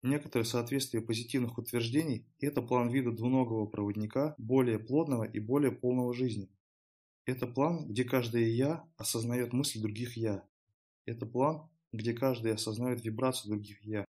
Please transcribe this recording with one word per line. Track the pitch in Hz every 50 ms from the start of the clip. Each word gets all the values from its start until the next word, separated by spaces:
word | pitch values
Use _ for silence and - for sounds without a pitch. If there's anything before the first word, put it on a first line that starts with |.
| -
Некоторое | - 143 143 143 151 - 123 113
соответствие | 117 - 120 117 120 139 139 131 - - 113
позитивных | 110 - 117 113 120 - - 135 123 117 - -
утверждений — | 113 - - 120 113 113 123 147 165 156 - - - _ _ _
это | - 143 143 135
план | 117 - 127 127 120 120
вида | 120 139 127 120
двуногого | 110 104 113 123 131 131 131 113 113 110 107
проводника, | 98 - - 101 101 101 107 107 104 - 131 143 156 147 -
более | 113 110 127 135 127 120 110 104
плотного | 110 113 127 151 165 151 131 117 110
и | - - 104
более | 107 107 131 143 143 131
полного | - - - 123 127 127 123 123 120
жизни. | 120 127 123 107 104 95 - _ _ _ _ _ _ _ _ _ _ _ _ _ _ _
Это | - 131 131 123 110
план, | 120 131 139 160 175 160 151 -
где | 104 113 123
каждое | 120 135 131 120 117 113 117 117
«я» | 113 113 117 131 143 165 165 - - _
осознаёт | _ - - - 117 113 117 120 123 123 120
мысли | 123 127 143 - - 113
других | 107 107 104 104 123 117 -
«я». | 113 113 110 101 95 - _ _ _ _ _ _ _ _ _ _ _ _
Это | - 117 113 131
план, | 117 120 120 131 147 165 - - - _ _ _ _
где | - 110 107 117
каждый | 117 120 135 135 127 113 113 113
осознаёт | 110 107 - 127 107 113 123 127 123 110 104
вибрацию | 113 110 110 127 131 127 - - 104
других | 107 107 107 104 104 -
«я». | 104 107 107 104 98 - _